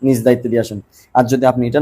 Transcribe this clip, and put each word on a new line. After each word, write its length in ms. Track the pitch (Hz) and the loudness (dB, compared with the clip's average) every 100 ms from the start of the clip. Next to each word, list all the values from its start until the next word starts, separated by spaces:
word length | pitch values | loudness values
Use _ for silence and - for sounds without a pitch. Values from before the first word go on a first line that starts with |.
| 135 | -2
নিজ 120 | 123 120 | 2 2
দায়িত্বে 220 | 123 123 | 2 0
দিয়ে 120 | 117 - | -2 -2
আসেন। 140 | 104 - _ _ 127 | -8 -14 _ _ -2
আর 60 | 117 | 0
যদি 140 | 127 127 | 2 0
আপনি 120 | 123 120 | 0 -2
এটা 100 | 139 | 2